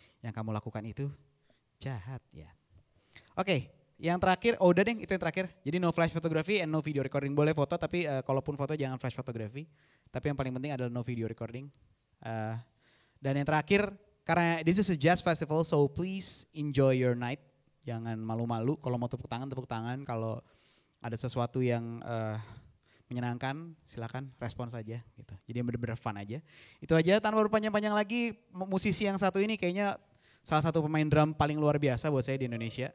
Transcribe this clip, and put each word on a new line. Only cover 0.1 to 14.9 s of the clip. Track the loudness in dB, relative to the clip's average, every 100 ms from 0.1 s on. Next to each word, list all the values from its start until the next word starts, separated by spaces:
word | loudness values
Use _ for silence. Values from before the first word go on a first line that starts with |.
| _
Yang | -12 -8
kamu | -4
lakukan | -4 -4 -10
itu | -10 -8 -8 -8 _ _ _ _ _ _
jahat, | -10 -8 -10 -14 _ -20
ya. | -20 _ _ -20 _ _ _ -20 _ -4
Oke, | 2 2 0 _ _ _
yang | 0 4
terakhir, | 4 4 4 6
oh | 8
udah | 8 4
deh, | 0
itu | -2
yang | -2
terakhir. | -2 -2 -4 -6
Jadi | -2 2
no | 2
flash | 4 2
photography | 2 0 0 2 0
and | 2
no | 0
video | 0 -2 0
recording. | -2 0
Boleh | 4 4
foto, | 4 0 0
tapi, | -2 -2 -2
eh, | -2 0
kalaupun | -2 0 -4
foto | -4
jangan | -2 -4 -4
flash | -6
photography. | -6 -8 -6 -8 -10 -14 _ _ _ _
Tapi | -6 -4
yang | -2
paling | -2 -4
penting | -4
adalah | -4 -4
no | -4 -4
video | -4 -4
recording. | -6 -10 -10 -14 _ _ _ _ _
Eh, | -8 -4 -4 -6 -10 _ _ _ _ _
dan | -2 0
yang | 2
terakhir, | 0 4 2 2 -4 _ _ 0
karena | 2 2 2 2
this | 4
is |
a | 4